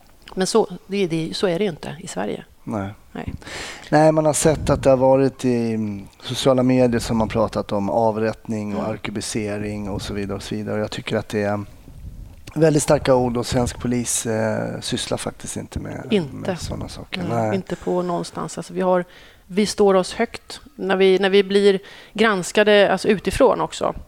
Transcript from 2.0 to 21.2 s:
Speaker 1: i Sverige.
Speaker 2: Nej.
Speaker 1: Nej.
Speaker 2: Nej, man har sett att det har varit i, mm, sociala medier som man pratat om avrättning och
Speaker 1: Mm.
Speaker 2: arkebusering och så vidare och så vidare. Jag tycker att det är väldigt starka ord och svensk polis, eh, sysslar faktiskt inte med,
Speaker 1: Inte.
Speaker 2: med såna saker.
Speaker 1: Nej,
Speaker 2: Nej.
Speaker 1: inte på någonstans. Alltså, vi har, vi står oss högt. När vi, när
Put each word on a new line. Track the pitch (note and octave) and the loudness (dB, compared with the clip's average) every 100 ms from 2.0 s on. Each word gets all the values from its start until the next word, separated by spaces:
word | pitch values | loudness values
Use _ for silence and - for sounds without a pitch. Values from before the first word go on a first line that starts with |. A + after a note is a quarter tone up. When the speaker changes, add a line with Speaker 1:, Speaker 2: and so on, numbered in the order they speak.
Speaker 1:
i | - | -10
Sverige. | F3+ G3 - - - | -8 -6 -8 -12 -16
Speaker 2:
Nej. | - A2 G2 G#2 - | -8 -6 -6 -10 -16
Speaker 1:
Nej. | - - - - - - - - | -12 -10 -12 -12 -14 -14 -14 0
Speaker 2:
Nej, | D3+ D#3 | 4 6
man | D#3 D#3 | 4 2
har | |
sett | C#3 E3 C#3 - | 2 2 2 0
att | C#3 | 2
det | C#3 | 4
har | C3 | 6
varit | C3+ C3+ C3+ - | 6 6 4 0
i, | B2+ A#2+ A#2 | 0 0 0
mm, | A2 G#2+ G2+ G2 - | -2 -4 -6 -12 -14
sociala | - B2 C#3 B2+ | -10 0 2 4
medier | B2+ B2+ B2 A#2 | 4 4 4 2
som | - A2+ | 0 0
man | G#2+ | 0
pratat | A2+ G#2 G#2+ G2+ | 0 0 -2 -2
om | G#2 G2 | -2 0
avrättning | A#2 A2+ G#2+ A2 - - A2 G#2 | 2 2 0 -2 -4 -6 -6 -4
och | G2+ | -6
Speaker 1:
Mm. | G#2+ | -6
Speaker 2:
arkebusering | G#2 - G#2 - A2+ G#2 G#2 G#2 G#2 G2+ | -6 -8 -8 -6 -4 -4 -6 -6 -6 -6
och | G#2 | -8
så | - | -6
vidare | G#2 G2 G2 | -8 -6 -8
och | |
så | - | -6
vidare. | G#2+ G#2+ G#2 | -6 -4 -4
Jag | G#2+ | -4
tycker | - - A2 | -6 -4 -4
att | - | -2
det | G#2+ | -2
är | G2+ G#2 G2+ - - - - - - - - | -2 -4 -8 -16 -20 -18 -16 -16 -18 -18 -8
väldigt | D3+ D#3 D3 | 2 4 4
starka | - D3 - | 2 2 4
ord | B2+ B2 A#2 | 4 4 -2
och | A2+ | -2
svensk | C3 A#2+ - | 0 -2 -2
polis, | A#2+ B2 A#2 - A#2 | -2 -2 -2 -4 -2
eh, | A2 A2 A2 A#2 - | -2 -2 -2 -4 -6
sysslar | - B2 - A#2 | -6 -6 -4 -4
faktiskt | - - - G#2+ | -6 -10 -10 -10
inte | G#2 - | -8 -10
med, | G2+ - - | -10 -10 -2
Speaker 1:
Inte. | G#3 C#3 A2+ | -2 -2 -6
Speaker 2:
med | G#2 F3 | -8 -8
såna | - G#2 - | -8 -10 -10
saker. | - - F#3+ F3 | -14 -10 -8 -4
Speaker 1:
Nej, | A#2 A2 | -2 -2
Speaker 2:
Nej. | C#3+ | -2
Speaker 1:
inte | - F3 | -6 -8
på | F3+ F3+ | -4 -2
någonstans. | F3 F3 E3+ - E3 - | -2 -4 -6 -8 -10 -10
Alltså, | E3+ | -10
vi | F3 | -4
har, | F#3 F3+ F3 - - _ - | 0 0 -2 -12 -20 _ -6
vi | F#3 G3+ | -2 0
står | - G3+ | 2 4
oss | F#3+ F3+ | 4 2
högt. | - A#3 - - - - | -4 -6 -6 -16 -20 -18
När | - F#3+ F#3+ | -6 0 4
vi, | F#3+ | 6
när | F#3 | 4